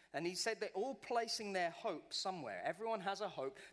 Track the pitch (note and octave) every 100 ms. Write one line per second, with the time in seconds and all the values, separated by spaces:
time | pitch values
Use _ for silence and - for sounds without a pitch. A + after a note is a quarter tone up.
0 | - C#3+ E3+ F#3 A#3 G#3 G#3 F#3+ B3 B3
1 | - A#3+ A#3 - G#3 F#3+ E3+ - A3 D#3
2 | - - F#3+ F#3 A#2+ F#2 A#2 E3+ A3+ A3
3 | F#3+ G3 G3+ D#3 C3+ - -